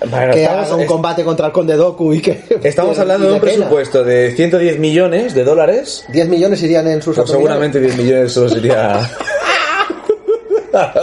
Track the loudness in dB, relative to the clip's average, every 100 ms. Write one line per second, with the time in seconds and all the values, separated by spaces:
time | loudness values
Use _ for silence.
0 | -6 -2 0 2 2 0 -2 -2 -2 -2
1 | -2 -2 -2 -2 -2 0 0 2 0 0
2 | 0 0 0 -4 -2 -2 0 0 0 0
3 | 0 2 2 2 2 0 2 0 2 0
4 | 2 2 2 0 0 2 0 0 0 2
5 | 2 0 -2 0 2 4 2 0 -2 -10
6 | -4 -2 0 2 2 0 0 0 0 -2
7 | -2 -2 0 2 2 0 0 0 0 0
8 | 2 2 2 2 0 2 0 0 0 0
9 | -4 -6 -6 -4 -2 -2 -2 -4 -4 -6
10 | -4 -4 -2 -4 -2 -4 0 0 0 -2